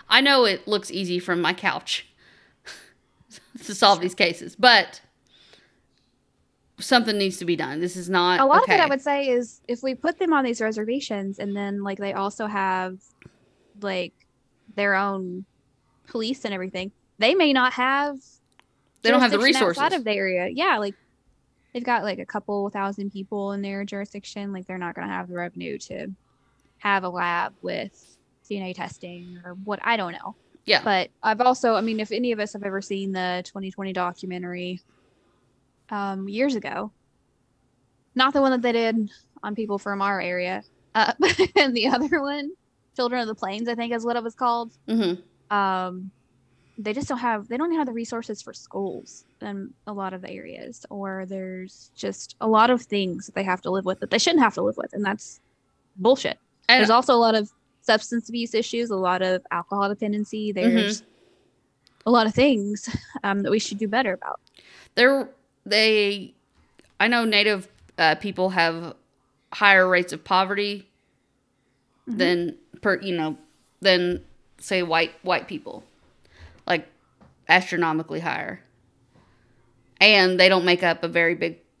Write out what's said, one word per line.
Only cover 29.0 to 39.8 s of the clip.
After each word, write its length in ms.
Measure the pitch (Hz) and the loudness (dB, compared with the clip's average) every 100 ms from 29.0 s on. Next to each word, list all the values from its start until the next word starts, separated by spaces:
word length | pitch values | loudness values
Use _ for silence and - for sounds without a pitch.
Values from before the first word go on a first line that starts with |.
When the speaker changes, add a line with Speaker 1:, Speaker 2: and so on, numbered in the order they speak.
| 175 175 180 180 175 | -18 -16 -18 -18 -16
Speaker 2:
or 80 | 180 | -12
what, 160 | 196 202 | -8 -4
I 120 | - 233 | -2 -2
don't 160 | 180 | -2
know. 220 | 175 - - _ _ - | -8 -14 -18 _ _ 0
Speaker 1:
Yeah. 160 | 190 | 2
Speaker 2:
But 280 | - 196 175 _ | 4 0 0 _
I've 180 | - 214 | -2 2
also, 360 | 254 254 240 220 | 2 4 2 2
I 60 | |
mean, 180 | 220 220 | 0 -4
if 120 | 214 | -4
any 200 | 220 247 | -2 -2
of 80 | 220 | -2
us 140 | 208 | -4
have 100 | 208 | -6
ever 180 | 202 190 | -6 -6
seen 300 | 196 196 196 | -6 -6 -4
the 320 | 185 180 180 180 | -4 -2 -4 -6
twenty 240 | 202 190 | -12 -12
twenty 220 | 190 190 | -8 -6
documentary, 880 | 185 175 175 185 180 180 180 180 180 - _ _ _ _ _ _ _ _ _ _ | -4 -4 -6 -10 -10 -10 -10 -10 -10 -14 _ _ _ _ _ _ _ _ _ _
um, 380 | 107 98 95 196 | -8 -6 -6 -6
years 260 | 208 277 240 | -2 0 0
ago, 360 | 135 - 208 - _ _ _ _ _ _ _ _ _ _ _ 254 | -4 -8 -8 -12 _ _ _ _ _ _ _ _ _ _ _ 0
not 180 | 262 | 2
the 80 | 277 | 4
one 100 | 269 | 2
that 100 | 254 | 2
they 100 | 240 | 0
did 400 | 233 226 226 208 - _ _ | 0 0 0 -4 -8 _ _
on 100 | 208 208 | -10 -8
people 220 | 214 | -6
from 240 | 202 | -6